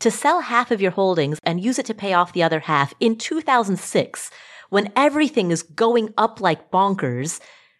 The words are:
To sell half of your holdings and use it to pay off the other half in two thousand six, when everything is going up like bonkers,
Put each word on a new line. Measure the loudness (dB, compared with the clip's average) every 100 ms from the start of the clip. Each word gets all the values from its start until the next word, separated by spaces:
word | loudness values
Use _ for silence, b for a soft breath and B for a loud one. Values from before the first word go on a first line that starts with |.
To | -2
sell | 0 0 0
half | 0 0 0
of | 0
your | 0
holdings | 2 0 2 0 -2
and | -4 -2
use | -2 -2
it | -4
to |
pay | -6 0
off | 0 2
the | 0
other | 0 0
half | 0 0 0 0
in | 0 0
two | -4 -4
thousand | 0 2 2 -2
six, | -2 -2 -2 -6 -16 B B B B
when | -2 0 2
everything | 2 2 0 0 0
is | 0
going | -4 -2 2 2 0 0
up | -2 0
like | -2 -2 -2
bonkers, | 2 2 0 -2 -4 -6 -10 b b b